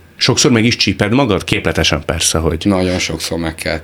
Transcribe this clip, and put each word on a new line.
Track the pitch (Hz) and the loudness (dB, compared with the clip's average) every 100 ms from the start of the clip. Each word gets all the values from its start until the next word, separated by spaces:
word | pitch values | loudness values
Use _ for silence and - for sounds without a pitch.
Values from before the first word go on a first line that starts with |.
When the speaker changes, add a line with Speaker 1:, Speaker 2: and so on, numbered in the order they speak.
| - - | -16 -4
Speaker 1:
Sokszor | - 120 151 | 0 2 4
meg | 117 117 | 4 4
is | - | 2
csíped | - 92 104 | -2 0 0
magad? | 127 127 90 | 2 2 0
Képletesen | - 104 - 82 78 76 - | 0 -2 0 0 0 -2 -4
persze, | 80 - 82 | -2 -2 0
hogy | 80 82 104 | 0 0 0
Speaker 2:
Nagyon | 92 92 90 | 2 0 -2
sokszor | - 80 - 85 | -2 -4 -4 -4
meg | 82 78 | -6 -6
kell, | 82 80 | -6 -6